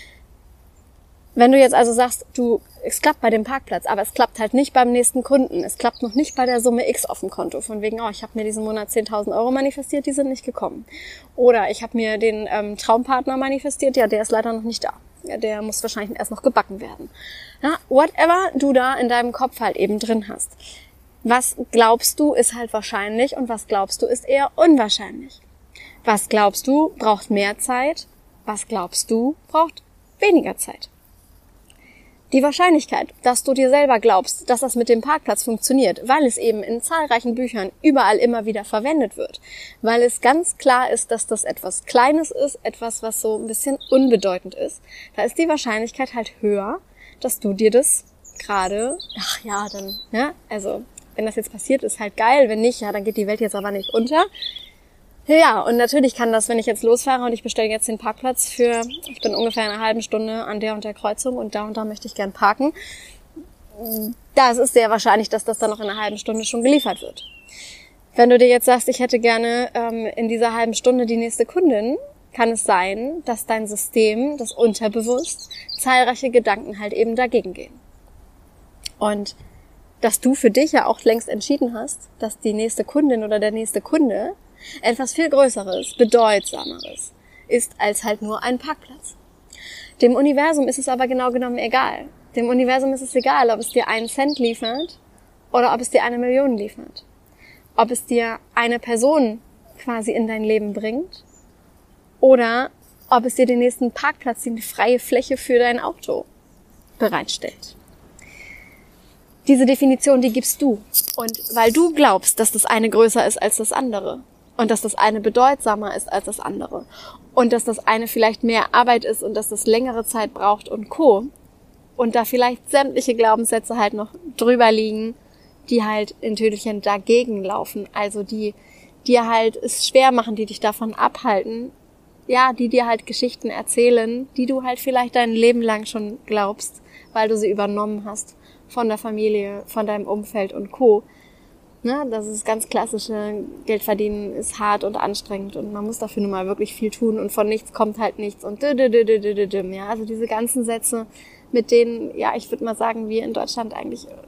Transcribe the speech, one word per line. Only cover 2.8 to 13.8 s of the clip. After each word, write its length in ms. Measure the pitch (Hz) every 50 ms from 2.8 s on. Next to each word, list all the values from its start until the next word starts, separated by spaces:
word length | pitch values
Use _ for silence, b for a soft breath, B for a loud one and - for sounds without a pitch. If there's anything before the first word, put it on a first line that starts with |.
| -
es 180 | - - -
klappt 180 | - 294 302 -
bei 80 | - 226
dem 140 | 220 220
Parkplatz, 440 | 214 240 269 269 - - 190 175 -
aber 160 | - - 196
es 120 | 208 - -
klappt 240 | - 240 - - -
halt 160 | 220 214 -
nicht 180 | 254 285 -
beim 200 | - 262 247 240
nächsten 320 | 240 247 247 - - 262 233
Kunden, 400 | - 269 277 262 - - 175 175
es 140 | 208 - -
klappt 220 | - 240 - -
noch 140 | 254 226 202
nicht 220 | 262 302 - -
bei 100 | - 254
der 140 | 247 247 240
Summe 280 | 226 247 233 233 - -
X 180 | 240 - -
auf 140 | - - -
dem 100 | - 196
Konto, 300 | - - - 339 - -
von 220 | - - 220 214
wegen, 180 | 202 214 220 226
oh, 80 | 233 214
ich 140 | 208 -
hab 140 | 226 - -
mir 80 | 226 214
diesen 180 | 214 214 220
Monat 300 | 220 214 214 214 208 208
zehntausend 420 | - 233 214 220 220 208 208 208 -
Euro 160 | 214 233 247
manifestiert, 560 | 262 269 269 277 269 285 269 - - 285 269
die 60 | 294
sind 160 | 269 277 277 269
nicht 160 | 262 - -
gekommen. 400 | - - - 208 - - - 226 B B B B B B B B B _
Oder 360 | - 247 247 240 226 190 151
ich 120 | 214 -
hab 100 | 233 226
mir 260 | - 233 226 220 214 208
den, 300 | 220 226 214 214 214 -
ähm, 280 | - 214 208 208 208
Traumpartner 600 | - - - 226 240 247 - 269 254 247 269 262
manifestiert, 600 | 262 269 269 277 269 - 285 269 -